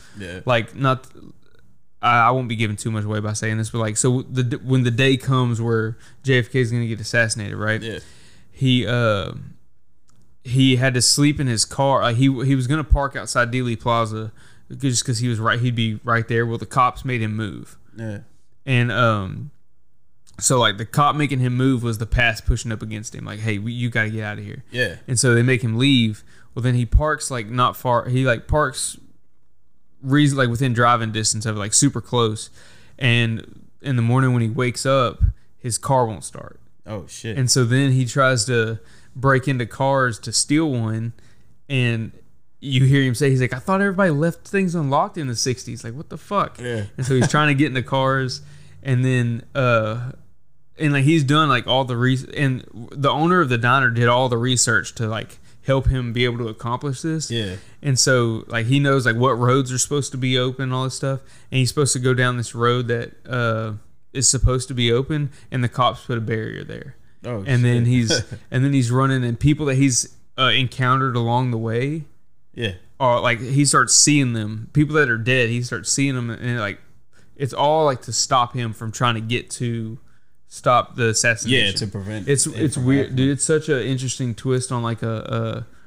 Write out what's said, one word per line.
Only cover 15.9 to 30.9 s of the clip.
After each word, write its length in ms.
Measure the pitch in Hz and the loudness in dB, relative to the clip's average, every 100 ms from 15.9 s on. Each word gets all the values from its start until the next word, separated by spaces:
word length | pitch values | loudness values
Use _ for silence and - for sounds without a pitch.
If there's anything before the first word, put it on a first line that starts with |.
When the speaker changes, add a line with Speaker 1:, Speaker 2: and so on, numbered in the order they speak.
| 107 | -2
Speaker 2:
right 240 | 120 117 110 | -2 -2 0
there. 180 | 117 117 | 0 0
Well, 120 | 113 | -4
the 80 | 107 | -4
cops 380 | 139 127 - | 0 2 0
made 160 | 131 123 | -4 -2
him 160 | 110 107 | -2 -4
move. 400 | 107 60 - - - 104 | -6 -8 -14 -20 -18 -12
Speaker 1:
Yeah. 240 | 113 104 - - - - - | -10 -10 -12 -20 -20 -12 -2
Speaker 2:
And, 240 | 123 120 | 0 2
um, 600 | 107 117 107 98 101 143 - - - - - - - - - | 2 2 0 -4 -8 -12 -16 -20 -20 -20 -20 -20 -20 -20 -6
so, 180 | - 131 | 0 4
like, 200 | 110 101 | 2 0
the 80 | 113 | -4
cop 280 | - 143 | 0 2
making 260 | 143 143 135 | 2 0 0
him 140 | 127 123 | 0 2
move 260 | 131 127 | 2 2
was 160 | 117 107 | -2 -4
the 80 | 117 | -2
past 400 | 117 117 113 - | 2 2 0 -2
pushing 260 | 120 120 | -2 -4
up 80 | 107 | -8
against 320 | 110 107 113 | -8 -12 -12
him. 100 | - 107 | -12 -12
Like, 120 | 104 | -6
"Hey, 180 | 110 101 | -4 -4
we, 140 | 107 | -4
you 180 | 120 120 | -4 -4
gotta 180 | 113 110 | -2 -2
get 140 | 110 | -4
outta 160 | 107 107 | -6 -8
here." 220 | 104 120 - | -12 -14 -10
Speaker 1:
Yeah. 240 | 120 110 85 - | -4 -4 -4 -6
Speaker 2:
And 120 | 123 | 0
so 160 | 127 | 2
they 80 | 117 | 4
make 200 | 123 127 | 4 2
him 140 | 117 110 | 0 0
leave. 480 | 139 131 113 104 - - - | 4 4 2 -2 -12 -20 -14
Well, 80 | - | -4
then 120 | 123 | 0
he 120 | 123 117 | 0 2
parks, 440 | - 151 147 - | 2 2 -2 -4
like, 180 | 127 107 | -8 -4
not 280 | 123 123 - | 0 0 0
far. 320 | 127 120 - | 0 0 0
He, 160 | 127 | 0
like, 240 | 131 113 - | 2 0 0
parks 480 | 151 143 131 - - - - - - - - - - - - | 0 0 -2 -8 -10 -18 -20 -20 -20 -20 -20 -20 -20 -20 -12
reason-, 360 | 135 143 147 135 | 0 4 4 4
like, 100 | 127 | 0
within 220 | 117 135 | 0 0
driving 400 | 117 120 | 2 4